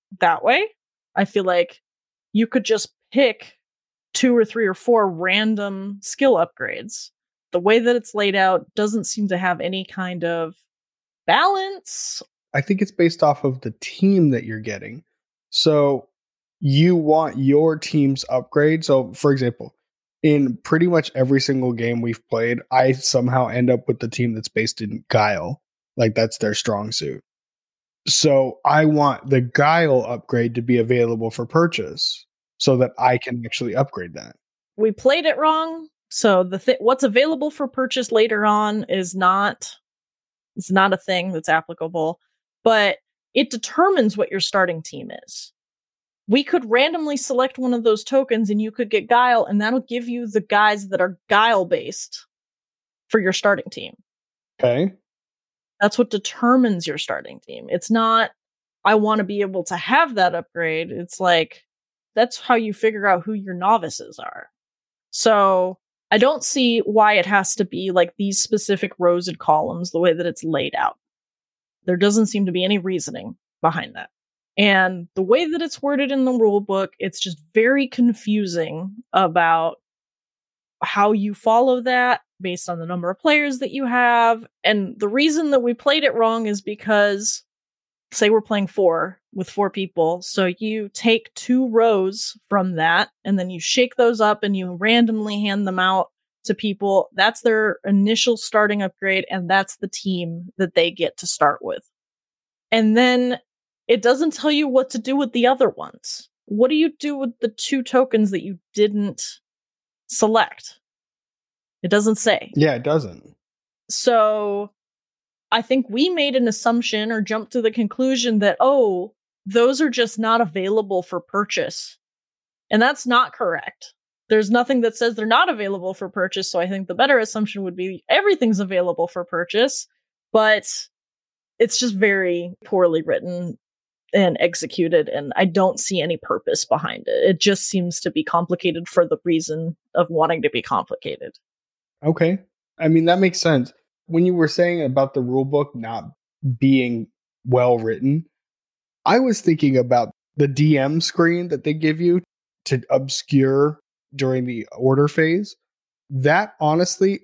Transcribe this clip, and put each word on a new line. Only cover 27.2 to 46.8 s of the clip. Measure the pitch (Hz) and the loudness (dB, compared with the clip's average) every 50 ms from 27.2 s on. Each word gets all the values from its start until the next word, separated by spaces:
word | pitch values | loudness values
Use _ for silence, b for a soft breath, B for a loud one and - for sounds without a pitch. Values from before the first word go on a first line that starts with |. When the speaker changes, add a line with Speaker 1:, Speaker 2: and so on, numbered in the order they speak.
| - _ _ _ _ _ _ _ _ _ _ _ _ _ _ _ - 160 | -14 _ _ _ _ _ _ _ _ _ _ _ _ _ _ _ -4 -2
Speaker 2:
So | - - - 151 139 135 131 127 - - - | 0 2 4 4 4 4 2 0 -2 -2 0
I | 143 147 151 156 | 2 4 4 4
want | 151 151 151 147 143 123 - - 135 | 4 4 4 4 2 0 -2 -2 0
the | 135 127 | 2 2
Guile | 123 120 - - 143 151 160 170 165 151 135 127 113 | 2 2 0 2 2 4 4 4 4 4 2 2 0
upgrade | 117 120 117 - - 131 120 117 117 117 | -2 -6 -8 -6 -4 -2 0 0 0 -2
to | 120 | -4
be | 117 117 123 120 | 0 2 2 2
available | 113 113 127 123 117 117 117 110 113 113 | 2 2 2 2 2 2 0 -2 -4 -6
for | - - 117 | -6 -8 -6
purchase | - - 160 170 170 170 - 101 - - - - - - - - _ _ _ _ _ _ - | 0 2 2 2 2 0 -4 -8 -8 -8 -6 -6 -6 -6 -8 -14 _ _ _ _ _ _ -2
so | - 143 131 123 | 2 2 4 4
that | 127 123 - - | 2 0 0 0
I | 127 127 127 123 | 2 2 2 0
can | - 131 123 120 117 | -2 -6 -8 -8 -8
actually | 113 - - 127 117 107 | -8 -8 -8 -6 -4 -2
upgrade | 127 139 - - - 90 87 80 | -2 -2 -2 -4 -10 -12 -10 -12
that. | - 55 57 - _ _ _ _ _ _ _ _ - | -16 -18 -18 -20 _ _ _ _ _ _ _ _ -2
Speaker 1:
We | 214 220 | -2 -2
played | 208 - - 254 285 339 302 | -2 0 0 2 2 2 2
it | 320 269 240 | 0 0 2
wrong. | 302 311 311 311 320 330 320 330 320 311 _ _ _ _ | 2 2 2 0 -2 -4 -8 -10 -14 -16 _ _ _ _
So | - - - 214 196 185 185 | -4 0 2 4 4 4 2
the | 180 190 190 | 0 -4 -4
thi-, | - - 254 - | -2 -2 -2 0
what's | 196 233 269 262 277 | 2 2 2 2 2
available | 240 202 247 277 311 320 262 294 302 | 0 2 2 2 2 0 -2 -4 -6
for | 294 - 294 254 | -4 -6 -8 -6
purchase | - - 262 254 - 262 240 - | -4 -4 -6 -4 -4 -6 -4 0
later | 233 220 220 233 226 208 214 | 2 2 2 2 2 0 2
on | 214 208 208 214 208 208 214 - | 2 2 2 0 -2 -2 -4 -4
is | - - 190 185 175 185 | -4 -4 -4 -4 -4 -2
not, | 190 190 180 190 196 202 208 - - - - - - _ _ _ _ _ _ _ _ _ _ _ _ _ _ _ | 0 2 2 4 2 2 -2 -4 -6 -10 -16 -16 -18 _ _ _ _ _ _ _ _ _ _ _ _ _ _ _
is | - 180 - | -12 -6 0
not | 185 190 190 202 | 2 2 4 2
a | 202 190 | 2 -2
thing | - - 185 180 175 185 | -2 -2 -4 -4 -4 -4
that's | 180 160 160 - | -6 -6 -2 0
applicable, | 160 160 165 - 165 - 165 165 180 170 156 160 170 - _ _ _ _ _ _ _ _ - | 0 0 -2 -4 -10 -10 -8 -6 -4 -4 -4 -4 -4 -6 _ _ _ _ _ _ _ _ 0
but | 226 226 214 208 196 - - _ _ _ _ _ _ - | 2 2 4 2 2 0 -4 _ _ _ _ _ _ -2
it | 247 277 233 | -2 -2 -2
determines | - 226 - - - 311 349 392 392 339 226 214 - 202 | -4 -10 -10 -6 -2 0 2 2 4 2 2 2 0 -2
what | - - | -4 -4
your | - 196 | -4 -4
starting | 185 - - 196 185 175 165 160 | -4 -2 0 0 0 0 -2 -4
team | 160 - - 139 - - - - - | -10 -14 -14 -14 -14 -14 -16 -18 -18
is. | - - - - - _ _ _ _ _ _ _ _ _ _ _ _ _ _ _ - | -18 -16 -16 -16 -18 _ _ _ _ _ _ _ _ _ _ _ _ _ _ _ 0
We | 202 277 285 | 0 0 2
could | - - 339 254 214 | 2 0 -2 0 2
randomly | 226 247 | 2 2